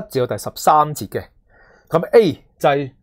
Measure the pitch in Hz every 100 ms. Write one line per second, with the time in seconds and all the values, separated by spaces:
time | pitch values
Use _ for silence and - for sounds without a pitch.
0 | 214 135 123 110 - - - 151 151 147
1 | 101 107 - _ _ _ _ _ - 170
2 | - 233 196 - _ _ 156 143 139 -